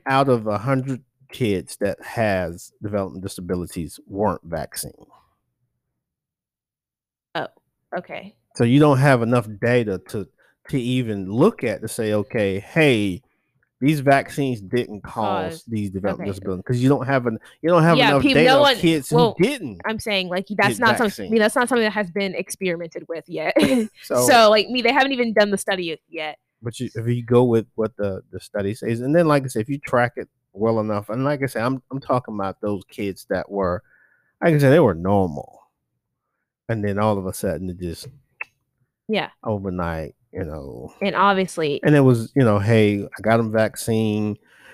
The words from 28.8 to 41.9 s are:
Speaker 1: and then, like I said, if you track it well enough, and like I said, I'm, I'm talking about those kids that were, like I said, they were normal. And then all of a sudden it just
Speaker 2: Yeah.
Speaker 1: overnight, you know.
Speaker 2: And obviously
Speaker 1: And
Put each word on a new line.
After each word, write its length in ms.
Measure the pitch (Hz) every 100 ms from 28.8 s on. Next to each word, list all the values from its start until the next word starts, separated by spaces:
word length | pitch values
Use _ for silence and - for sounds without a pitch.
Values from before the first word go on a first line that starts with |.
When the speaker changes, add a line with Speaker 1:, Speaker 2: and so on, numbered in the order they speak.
| 113 117
Speaker 1:
and 140 | 127 165
then, 120 | 165
like 160 | 147
I 40 | 131
said, 140 | 110
if 80 | 107
you 80 | 143
track 360 | - 123 120 -
it 120 | - _ _
well 260 | 95 110 113
enough, 300 | 107 104 104
and 140 | 113
like 200 | 135 147
I 20 | 135
said, 160 | -
I'm, 200 | 120 135 -
I'm 80 | 135
talking 340 | - 127 123
about 260 | 107 98 92
those 200 | 104 101 -
kids 380 | - 101 92 -
that 220 | 92 -
were, 320 | 98 92 87 - _ _ _ _ -
like 120 | 175 151
I 20 |
said, 140 | 139
they 80 | 156
were 160 | 127 82
normal. 580 | 92 101 92 71 - - _ _ _ _ _ _ _ _ _ _ -
And 140 | 113
then 140 | 104 98
all 180 | 107 101
of 80 | 95
a 40 |
sudden 360 | - 98 78 92
it 100 | 87
just 280 | 87 80 - - _ - - _ _ _ _ _ -
Speaker 2:
Yeah. 220 | 208 - _
Speaker 1:
overnight, 720 | 120 104 95 90 85 82 78 - _
you 100 | -
know. 500 | 95 78 139 120 143 -
Speaker 2:
And 140 | 196 170
obviously 640 | 196 190 185 - 156 143
Speaker 1:
And 120 | -